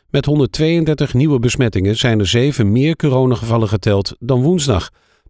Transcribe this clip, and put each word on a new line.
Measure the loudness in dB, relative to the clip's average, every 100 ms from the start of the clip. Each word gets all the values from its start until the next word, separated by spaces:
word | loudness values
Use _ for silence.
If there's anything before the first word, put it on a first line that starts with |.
| _
Met | -4 0
honderdtweeëndertig | 0 0 0 0 0 0 0 0
nieuwe | 0 2 2
besmettingen | 0 0 -2 0 -2 0
zijn | 0 0
er | 0
zeven | 0 0 0 0
meer | 2 0 0
coronagevallen | 0 2 0 -2 -2 -2 0
geteld | -2 0 0 -2 -8
dan | -2 0
woensdag. | 2 0 0 -2 -2 _ _ _ _